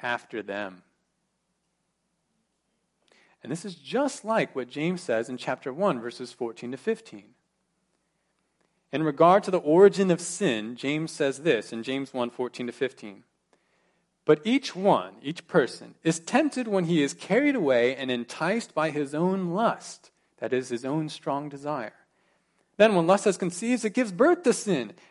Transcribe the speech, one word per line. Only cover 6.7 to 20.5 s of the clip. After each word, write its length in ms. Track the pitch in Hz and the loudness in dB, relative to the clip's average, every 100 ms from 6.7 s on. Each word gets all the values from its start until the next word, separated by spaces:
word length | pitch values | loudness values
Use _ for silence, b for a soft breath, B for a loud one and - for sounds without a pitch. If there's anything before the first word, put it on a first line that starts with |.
to 40 | 127 | -8
fifteen. 580 | - 220 - 107 104 _ _ _ _ _ _ _ _ _ _ _ _ _ _ _ _ | -6 -6 -8 -20 -20 _ _ _ _ _ _ _ _ _ _ _ _ _ _ _ _
In 120 | 135 | -4
regard 420 | 156 139 165 190 | -2 4 6 6
to 60 | 202 | 4
the 80 | 180 | 0
origin 520 | 147 165 202 175 190 | 4 8 8 8 2
of 100 | 170 | 2
sin, 560 | - - 196 110 107 123 | -2 -2 0 0 -4 -6
James 360 | 139 151 156 | -4 -4 -4
says 300 | - 139 131 | -2 -2 0
this 300 | 160 120 101 | 0 0 -2
in 100 | 113 | -8
James 320 | 113 135 139 | -6 -6 -6
one, 160 | 127 120 | -4 -4
fourteen 360 | - 123 - 123 | -4 -8 -6 -10
to 60 | |
fifteen. 520 | 117 131 - 110 98 _ _ _ _ _ _ _ _ _ _ | -4 -6 -6 -18 -18 _ _ _ _ _ _ _ _ _ _
"But 160 | - 151 | 2 2
each 300 | 208 262 - | 4 0 0
one, 420 | 180 196 135 92 98 | -2 2 2 2 -8
each 260 | 139 165 - | -10 -10 0
person, 500 | 175 123 - 113 - | 2 2 -2 -20 -4
is 180 | 165 165 | -2 -2
tempted 460 | - 247 302 - 226 | 0 0 0 -2 -2
when 180 | 196 170 | -2 0
he 160 | 170 | 2
is 100 | 143 | 0
carried 420 | - - 202 294 | -2 -2 2 2
away 400 | 269 151 123 120 | 2 2 4 4
and 160 | 131 131 | 0 -4
enticed 600 | 123 117 - 160 226 - | -4 -6 -6 -2 -2 -4
by 180 | - 156 | -2 -2
his 240 | 147 139 | -2 -4
own 360 | 147 180 196 180 | -2 -2 0 -2
lust," 600 | 175 226 - - - _ _ _ _ | 0 0 -2 -8 -18 _ _ _ _
that 160 | 113 | -4